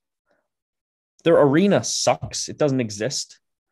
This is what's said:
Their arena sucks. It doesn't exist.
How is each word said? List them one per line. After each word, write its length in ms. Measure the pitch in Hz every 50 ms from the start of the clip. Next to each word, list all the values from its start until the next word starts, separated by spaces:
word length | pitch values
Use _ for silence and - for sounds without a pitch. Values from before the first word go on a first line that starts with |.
| _ _ _ _ _ _ _ _ _ _ _ _ _ _ _ _ _ _ _ _ _ _ _ _ -
Their 160 | 165 170 123
arena 420 | 143 143 131 160 196 202 185 127 117
sucks. 680 | - - - - 120 127 - - 104 - - - -
It 100 | 107 -
doesn't 220 | 151 147 135 131
exist. 600 | 123 107 104 101 107 135 143 - - - - _ _ _ _ _ _ _